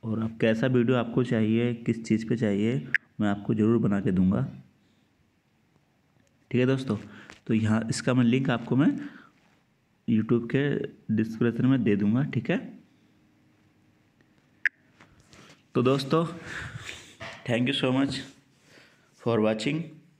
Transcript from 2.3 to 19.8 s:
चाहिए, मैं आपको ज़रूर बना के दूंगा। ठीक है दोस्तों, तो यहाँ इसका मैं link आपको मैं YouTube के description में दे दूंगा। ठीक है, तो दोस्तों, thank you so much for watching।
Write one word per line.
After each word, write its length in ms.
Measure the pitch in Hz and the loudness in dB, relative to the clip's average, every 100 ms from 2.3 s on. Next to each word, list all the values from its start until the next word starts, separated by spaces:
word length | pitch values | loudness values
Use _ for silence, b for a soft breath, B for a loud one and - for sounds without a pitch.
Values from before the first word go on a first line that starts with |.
| 117 | -2
चाहिए, 500 | 110 101 110 135 147 B B - | 0 0 0 -2 -6 B B -4
मैं 60 | 104 | -2
आपको 240 | 101 101 | -2 -4
ज़रूर 240 | 113 107 117 | 0 2 2
बना 220 | 107 101 | 2 0
के 100 | 98 | 0
दूंगा। 360 | 92 92 110 135 - - _ _ _ _ _ _ _ _ _ _ _ _ _ _ _ _ _ _ | 2 2 0 -4 -8 -20 _ _ _ _ _ _ _ _ _ _ _ _ _ _ _ _ _ _
ठीक 80 | 120 | 2
है 60 | 127 | 2
दोस्तों, 320 | 135 131 104 - B B B - | 2 -2 -4 -6 B B B -2
तो 60 | |
यहाँ 340 | 113 107 110 113 | 0 2 0 0
इसका 240 | - - | -4 0
मैं 100 | 127 | 2
link 260 | 120 127 135 | 4 2 0
आपको 260 | 117 - 127 | -2 0 2
मैं 120 | 175 285 B B B _ _ _ _ _ _ _ - | 4 2 B B B _ _ _ _ _ _ _ 0
YouTube 400 | 113 110 120 117 135 | 0 2 0 2 -2
के 320 | 143 - - - - 110 | 0 -2 -4 -12 -4 -2
description 500 | 110 - 120 113 123 | 0 0 0 2 2
में 180 | 135 | 4
दे 120 | 113 101 | 4 2
दूंगा। 280 | 101 117 | 2 2
ठीक 260 | 147 117 - | 0 -4 -2
है, 80 | 180 - - - _ _ _ _ _ _ _ _ _ _ _ _ _ _ _ _ _ - _ _ _ - _ _ B B B _ - | -2 -2 -18 -20 _ _ _ _ _ _ _ _ _ _ _ _ _ _ _ _ _ -10 _ _ _ -20 _ _ B B B _ 0
तो 80 | |
दोस्तों, 420 | 123 135 139 160 165 - B B B B B B B B B - - | 2 2 2 0 0 -6 B B B B B B B B B -14 -4
thank 220 | 120 123 | 0 0
you 60 | 139 | 0
so 120 | 131 | 0
much 260 | 131 139 135 - - _ _ b b b b b _ | 0 0 -4 -10 -20 _ _ b b b b b _
for 160 | - 113 | -2 2
watching। 420 | 107 110 - 151 | 2 0 -2 -4